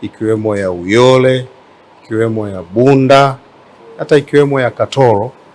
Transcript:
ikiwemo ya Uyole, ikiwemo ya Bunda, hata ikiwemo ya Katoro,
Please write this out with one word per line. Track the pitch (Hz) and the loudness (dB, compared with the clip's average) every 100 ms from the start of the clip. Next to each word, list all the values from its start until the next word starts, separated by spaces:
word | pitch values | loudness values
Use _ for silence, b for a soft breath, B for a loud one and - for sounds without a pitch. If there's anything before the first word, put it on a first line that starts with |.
ikiwemo | - - 110 110 107 101 | -14 -6 -4 -2 -2 -4
ya | 95 | -4
Uyole, | 90 90 110 127 131 127 127 127 - _ _ _ _ | -6 -2 2 4 2 2 -2 -6 -18 _ _ _ _
ikiwemo | - 110 113 110 101 | -8 -4 -4 -4 -8
ya | 98 | -10
Bunda, | 87 104 131 135 131 139 139 131 _ _ _ - - - | -6 0 2 4 4 4 2 -2 _ _ _ -20 -18 -10
hata | 151 151 | 0 0
ikiwemo | 139 147 143 135 | 2 0 2 0
ya | 120 | -2
Katoro, | - 107 139 127 101 120 - _ | -4 -4 0 0 0 -4 -12 _